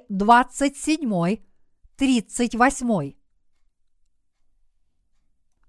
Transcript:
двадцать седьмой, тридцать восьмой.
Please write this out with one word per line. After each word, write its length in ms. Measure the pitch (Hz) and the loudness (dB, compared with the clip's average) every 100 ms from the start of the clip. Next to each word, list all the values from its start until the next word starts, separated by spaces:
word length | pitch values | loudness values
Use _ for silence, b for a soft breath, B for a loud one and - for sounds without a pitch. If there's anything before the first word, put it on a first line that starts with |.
| - | -2
двадцать 720 | 196 202 240 254 - 277 277 | -2 4 4 4 -2 -4 -4
седьмой, 680 | - 311 277 190 170 220 - _ _ _ - - | -4 -4 -2 -2 -2 -4 -8 _ _ _ -20 -4
тридцать 580 | 269 247 - - 240 226 | 0 0 -2 -4 -4 2
восьмой. 640 | 247 277 247 208 139 - _ _ _ _ _ _ _ _ _ _ _ _ _ _ _ _ _ _ _ _ _ _ _ _ | 0 0 -2 -2 -4 -10 _ _ _ _ _ _ _ _ _ _ _ _ _ _ _ _ _ _ _ _ _ _ _ _